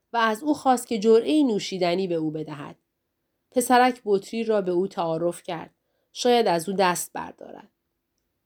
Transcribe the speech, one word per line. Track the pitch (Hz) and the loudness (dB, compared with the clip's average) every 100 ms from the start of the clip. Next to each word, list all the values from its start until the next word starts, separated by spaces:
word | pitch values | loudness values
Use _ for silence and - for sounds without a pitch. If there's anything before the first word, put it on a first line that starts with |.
| _ | _
و | 233 | -2
از | 226 220 | 0 0
او | 302 | -2
خواست | 294 269 247 - | 0 0 0 0
که | 226 | 0
جرعه | 220 226 233 311 | 4 4 4 2
نوشیدنی | 269 202 - 190 175 180 190 | 2 0 -4 -2 0 0 -2
به | 170 | -2
او | 156 | -4
بدهد. | 156 151 147 143 - _ _ _ _ _ _ _ | -6 -10 -12 -14 -18 _ _ _ _ _ _ _
پسرک | - 247 247 254 247 208 | -4 2 4 4 0 -2
بطری | 196 196 226 | -2 -2 -6
را | 220 214 | -2 0
به | 185 | 0
او | 175 196 | -2 -2
تعارف | 196 170 160 170 170 | -4 -4 -2 -2 -4
کرد. | - 165 - _ _ _ _ | -8 -12 -12 _ _ _ _
شاید | - 247 240 214 | -4 2 2 2
از | 170 160 | 0 -2
او | 190 | 0
دست | 185 175 - | 0 0 -6
بردارد. | - 165 - - - 202 _ _ _ _ _ _ _ | -10 -12 -14 -20 -20 -20 _ _ _ _ _ _ _